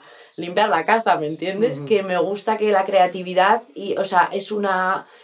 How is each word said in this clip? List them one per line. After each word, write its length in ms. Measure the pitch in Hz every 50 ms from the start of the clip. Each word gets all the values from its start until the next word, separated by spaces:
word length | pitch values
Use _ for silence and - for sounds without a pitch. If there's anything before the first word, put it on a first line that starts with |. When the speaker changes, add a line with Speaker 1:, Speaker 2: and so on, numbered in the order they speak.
| - - - - - - _ -
Speaker 1:
limpiar 320 | 170 175 175 196 214 214
la 160 | 185 160 160
casa, 300 | - 214 226 226 208 175 151
¿me 80 | 156 151
entiendes? 500 | 160 - 160 185 190 202 220 254 147 139
Speaker 2:
Ujú. 80 | 143 -
Speaker 1:
Que 160 | 220 196 190
me 140 | 190 180 175
gusta 380 | 165 185 202 202 - 226 214 214
que 120 | 214 214
la 120 | 202 190 190
creatividad, 800 | 196 196 190 180 180 180 190 180 180 180 180 185 202 233 233 - - -
y, 240 | - 202 196 - -
o 60 | 190
sea, 260 | - 196 - 226 - -
es 180 | 202 196 -
una, 560 | 214 208 202 196 185 185 185 185 190 - - - - -